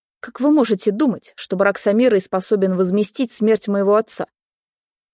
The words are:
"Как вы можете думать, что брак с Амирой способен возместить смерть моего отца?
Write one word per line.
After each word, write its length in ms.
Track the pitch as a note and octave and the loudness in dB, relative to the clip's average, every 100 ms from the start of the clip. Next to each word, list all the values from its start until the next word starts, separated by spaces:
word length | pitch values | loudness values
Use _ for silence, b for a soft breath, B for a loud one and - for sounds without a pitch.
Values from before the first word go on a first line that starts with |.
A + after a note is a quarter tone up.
| _ _ | _ _
"Как 220 | - - | -16 -2
вы 100 | C#4+ | 2
можете 400 | D4+ A#3 G3+ G#3+ | 4 2 0 0
думать, 420 | G3+ C#4+ - - - | 0 0 -2 -8 -20
что 200 | - F#3 | -6 0
брак 240 | G3+ G3 | 0 0
с 80 | G#3 | 0
Амирой 340 | G#3+ B3+ G3+ | 2 4 2
способен 540 | - F#3+ - G#3 F#3+ F#3 | 0 -6 -2 0 0 0
возместить 560 | F#3 G3+ G#3 - B3 | 0 0 -2 -4 -6
смерть 360 | - G#3+ G#3+ - | -2 0 0 0
моего 280 | G3+ G3 G#3 | -2 2 2
отца? 320 | A3 - - _ _ _ _ _ _ _ _ | 0 -6 -10 _ _ _ _ _ _ _ _